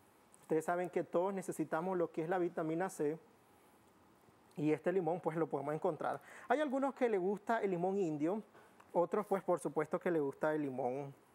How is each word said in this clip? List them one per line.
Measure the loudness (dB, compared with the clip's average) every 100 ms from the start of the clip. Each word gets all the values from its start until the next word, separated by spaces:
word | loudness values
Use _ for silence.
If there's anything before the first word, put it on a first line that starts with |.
| -20 -20 -20 -12
Ustedes | -2 0 2
saben | 0 0
que | -2
todos | 0 0 0
necesitamos | -2 -4 -4 -2 -2 0 0
lo | 0
que | -2
es | 0
la | 2
vitamina | 0 0 -2 0 -2
C. | 0 -2 -2 -10 -20 -20 -20 -20 -20 -20 -20 -20 -20 -20 -20 -14 -2
Y | 2
este | 2 2
limón, | 0 0 0
pues, | 0 0
lo | 0
podemos | 0 -2
encontrar. | 0 0 0 -2 -4 -8 -10 -2
Hay | 0
algunos | 0 0 0
que | 0 0
les | 2
gusta | 0 -2 0 0
el | 0
limón | 0 0 0
indio, | 0 0 0 -2 -6 -18 -20 -20 -2
otros, | 2 2 2 0
pues, | 0
por | 2 0
supuesto | 0 -2 -2 0
que | 2
les | 2
gusta | 0 0 0 2
el |
limón, | -2 -2 -2 -4 -8 -12 -20